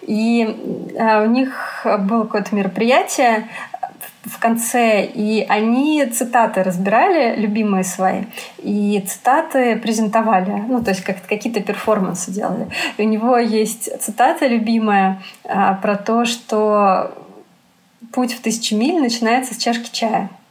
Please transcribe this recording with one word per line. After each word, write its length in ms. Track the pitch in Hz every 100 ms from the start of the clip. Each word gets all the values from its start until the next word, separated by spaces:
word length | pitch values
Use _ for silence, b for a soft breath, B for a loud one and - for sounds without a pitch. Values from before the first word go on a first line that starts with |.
И, 920 | - 214 220 233 220 - - - - -
а, 220 | 226 214
у 40 | 214
них 580 | 240 262 - - - 226 202
было 220 | 196 226
какое-то 300 | 220 208 196
мероприятие 920 | 208 190 - 233 277 403 - 254 220 226 B B - - - - - -
в 140 | -
конце, 640 | 233 233 - 247 233 208
и 420 | - - 214 220 -
они 560 | 208 220 240 294 302 269
цитаты 580 | - 247 254 226 196
разбирали, 720 | 185 175 190 220 359 339 240 -
любимые 480 | 214 208 208 196
свои, 400 | 185 - 185 190 196 B B B
и 440 | - 208 208 208 196
цитаты 720 | - 247 277 320 269 247 220
презентовали, 880 | 233 220 220 220 220 196 185 202 214
ну, 160 | 254
то 80 | 202
есть 120 | 190
как-то 240 | - 190 -
какие-то 320 | 214 240 226
перформансы 720 | 202 202 - 214 185 175 -
делали. 360 | 190 - - 175 B 302 -
И 60 |
у 40 | 214
него 300 | 214 226 247
есть 640 | 233 220 220 - - -
цитата 460 | - 202 247 339 285
любимая, 760 | 233 214 226 214 202 190 190 B B
а, 300 | - - 190 196
про 200 | 208 202
то, 300 | 202 226 233
что 840 | 233 - 214 214 208 202 190 - - - - - _ _ _ _ _ -
путь 200 | - 247
в 80 | -
тысячу 360 | 226 226 - 214
миль 240 | 247 349
начинается 520 | 254 233 226 240 262
с 40 | -
чашки 320 | - 233 233
чая. 380 | - 226 175 196 - _